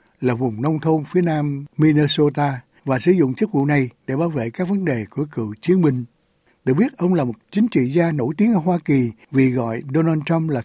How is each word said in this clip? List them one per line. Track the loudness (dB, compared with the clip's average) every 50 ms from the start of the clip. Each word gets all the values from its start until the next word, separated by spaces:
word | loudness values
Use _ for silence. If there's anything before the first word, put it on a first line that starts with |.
| _ _ _ _
là | -2 -2 0
vùng | 0 -2 -4 -4 -2
nông | -2 -2 -2 -2
thôn | 0 0 0 0 -2
phía | -2 -2 0
nam | 0 0 0 -2 -2 -2 -4 -6 -10 -12 _ 2
Minnesota | 2 4 4 4 2 2 2 2 2 2 2 0 -2 -2 -2 -6 -10 _ _ _ _
và | -2 -2 0
sử | 2 2
dụng | 4 4 4 0 0
chức | -2 -4 -2
vụ | 0 -2 0
này | 2 2 0 0 -2 -6 _ _ -6
để | -4
bảo | -2 -2 -2
vệ | -2 -4 -4 -6
các | -4 -6 -4 -4
vấn | -2 -2 -2
đề | -2 -2 -4 -6 -6
của | -6 -6 -6 -6
cựu | -4 -6 -6 -6 -8 -8
chiến | 0 2 2 4
binh. | 4 2 2 0 -6 -8 _ _ _ _ _ _ _ _ _ _ _
Được | 0 2
biết, | 2 2 0 0 -2
ông | 0 0 2
là | 2 0
một | -2 -4 -8 _ _
chính | -2 -2 0 2
trị | 2 0 0 2
gia | 2 0 0 0
nổi | 0 -2 -4 -4 0 0
tiếng | 2 2 2
ở | 2
Hoa | 0 0 -2 -2 0
Kỳ | 0 0 0 0 0 -4 -10 _ _
vì | 0 2 2 2
gọi | 2 0 -2 -4 -4 -6 -8 -4 -2
Donald | 0 0 2 0 -2 -2
Trump | -2 -2 -2 -2 -2
là | -4 -4